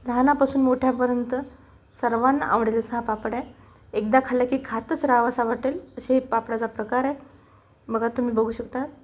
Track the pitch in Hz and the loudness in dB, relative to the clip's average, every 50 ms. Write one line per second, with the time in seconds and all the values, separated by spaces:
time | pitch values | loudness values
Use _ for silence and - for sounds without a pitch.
0 | - 247 240 247 254 285 294 285 277 269 - 277 262 254 254 254 - 262 254 247 | -4 0 2 4 4 4 4 4 2 2 2 2 4 4 2 4 2 0 2 2
1 | 247 247 247 247 240 240 254 262 285 - - - - - - - _ _ _ - | 0 0 0 -2 -2 -2 -4 -6 -6 -8 -16 -20 -20 -20 -20 -20 _ _ _ -4
2 | - 233 226 226 240 262 277 285 - - 190 190 185 202 220 226 226 - 240 233 | -2 0 0 2 2 2 2 2 0 0 0 2 2 2 0 -2 -2 -2 -6 -4
3 | 233 233 214 214 - 220 220 247 311 - - - - - - - - - - 220 | -4 -4 -6 -4 -4 -6 -6 -6 -8 -10 -16 -20 -20 -20 -20 -20 -20 -6 -4 -4
4 | 214 214 220 262 254 - 254 247 247 247 269 262 269 - 226 226 226 - 320 311 | 0 4 2 2 2 2 0 0 2 2 0 -2 -2 -4 -6 -6 -4 -4 -4 -2
5 | - 285 247 240 233 247 247 - 240 226 247 233 - 269 285 370 - - - - | 2 4 4 4 4 2 0 0 0 0 -2 -2 -2 -4 -4 -4 -10 -12 -18 -16
6 | - - 262 262 254 - 226 226 226 - 226 220 233 220 226 - 214 214 240 254 | -2 2 2 2 2 0 -2 -2 -2 -2 -4 -4 -4 -4 -4 -6 -6 -2 -2 0
7 | 262 269 285 277 - - - - - _ - - _ _ _ _ _ - 226 220 | 0 0 -4 -6 -10 -20 -20 -20 -20 _ -20 -20 _ _ _ _ _ -4 -2 -2
8 | 226 233 233 - 240 240 226 226 220 220 226 - 226 - - 247 277 302 - - | -2 0 -2 -2 -2 0 2 0 0 0 -2 -8 -10 -8 -6 -6 -6 -6 -10 -18